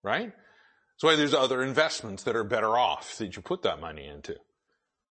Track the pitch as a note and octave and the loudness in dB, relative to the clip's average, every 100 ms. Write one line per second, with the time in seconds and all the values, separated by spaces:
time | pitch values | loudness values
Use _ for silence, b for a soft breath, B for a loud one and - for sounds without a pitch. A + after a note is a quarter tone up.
0 | G2 C3+ A3+ - _ _ _ _ _ - | -2 -2 -4 -12 _ _ _ _ _ 0
1 | D#3+ D3+ D3 C#3+ C3 B2+ C3 C3 D#3 - | 4 6 6 4 4 2 0 2 2 0
2 | A2+ F#2+ - A2+ G#2+ A2+ A2 A#2 G#2+ D2+ | -8 -6 -2 0 0 0 2 4 2 0
3 | - - G#2 F#2+ - F#3 G2+ D#2 D#2+ D2+ | -6 -8 -8 -8 -6 -2 -2 -2 -8 -12
4 | C#2+ C#2+ - - _ _ _ _ _ _ | -14 -14 -12 -14 _ _ _ _ _ _
5 | _ | _